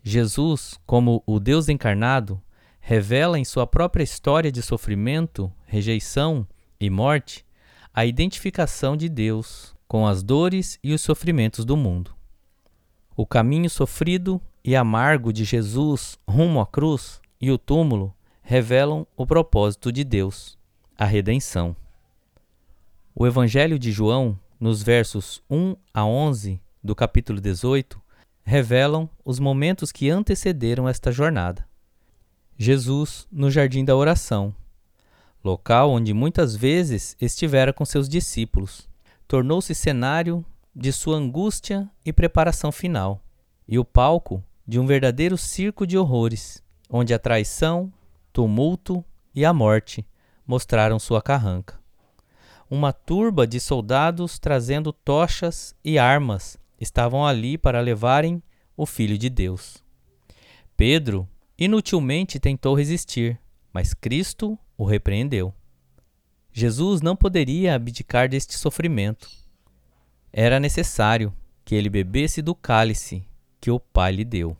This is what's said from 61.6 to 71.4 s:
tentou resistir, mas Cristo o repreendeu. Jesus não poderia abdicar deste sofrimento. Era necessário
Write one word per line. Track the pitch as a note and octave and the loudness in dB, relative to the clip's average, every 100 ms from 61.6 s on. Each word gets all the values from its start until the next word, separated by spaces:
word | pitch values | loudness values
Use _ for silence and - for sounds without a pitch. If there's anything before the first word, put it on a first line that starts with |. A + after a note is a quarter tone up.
| F3+ G#3+ - F3+ C3 D3+ F#3+ C3+ | 0 2 2 0 0 -2 -4 -2
tentou | C#3 C3+ C3+ | -2 0 0
resistir, | C#3 D3 E3+ - - A#2 A#2 - _ _ | 0 0 -4 -4 -2 -2 -4 -12 _ _
mas | F#2 F2+ | -4 -2
Cristo | - - C3+ F#3+ - G#3+ G#3+ - - | -2 -4 -2 -4 -4 -6 -6 -12 -6
o | |
repreendeu. | G2+ G#2 - G2+ C#3+ A2+ F#2 - - _ _ _ _ _ _ _ _ | 0 0 0 -2 -2 -2 -4 -8 -20 _ _ _ _ _ _ _ _
Jesus | A#2 A#2+ A2+ F#3 F#3+ | -2 0 0 0 0
não | D#3+ F#3+ | 0 2
poderia | G3+ F3+ C3 D#3+ F#3 | 2 2 0 0 0
abdicar | C3+ A#2+ A#2 - A#2+ C3 | 0 -4 -10 -2 0 2
deste | C3+ - - | 0 -4 -4
sofrimento. | D3 - E3 B2+ G2+ A2 - - - _ _ _ _ _ _ _ _ | -4 -2 -2 0 -2 -4 -14 -20 -20 _ _ _ _ _ _ _ _
Era | - A#2 C3+ | 0 2 4
necessário | C#3+ - E3+ - G#2+ A2+ G#2 - | 0 -2 -2 0 2 2 -2 -6